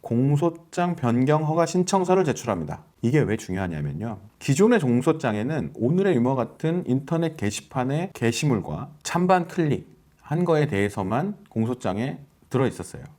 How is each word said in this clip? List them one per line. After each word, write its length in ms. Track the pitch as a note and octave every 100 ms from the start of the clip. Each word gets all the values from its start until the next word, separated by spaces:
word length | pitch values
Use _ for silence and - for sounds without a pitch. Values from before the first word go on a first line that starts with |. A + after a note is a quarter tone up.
공소장 920 | - A#2+ C3+ D3 E3+ E3 - - F3
변경 500 | E3+ B2 A#2 C3 D3+
허가 200 | D#3 D#3
신청서를 600 | E3 F3+ F3+ G3 F3 F#3
제출합니다. 600 | E3+ A#2+ - F#2+ D2+ - - _
이게 200 | A#2 D3
왜 180 | G2+ A2+
중요하냐면요, 800 | - F#2+ F#2+ D#2 D2 D2 A2 F#2+ G2+ _
기존의 400 | - C#3 G#3+ A#3+
공소장에는 920 | C3+ A#2+ A#2+ D#3+ B2+ G#2 A#2 D#3 D#2
오늘의 400 | - A2+ F3 G3 C#3+
유머 180 | A#2+
같은 500 | C3+ A2+ - D#3+ E3+ -
인터넷 520 | B2+ C#3+ E3 E3 D#3+
게시판의 720 | G#2 - - C#3 B2+ D3 F#3+
게시물과 800 | - A#2 A#2 D3+ A2+ - D2+ A#2+ -
찬반 460 | - - F3+ F#3 E3+
클릭 400 | - D#3 B2+ - - _ _
한 240 | - D3+
거에 220 | F3 D#3 D3
대해서만 680 | G2 G2+ G#2+ F#2+ A2+ F#3+ G#3 -
공소장에 680 | A2+ A2+ B2+ - F#2+ B2+ E3 - _ _
들어있었어요. 540 | B2+ C3 - - - -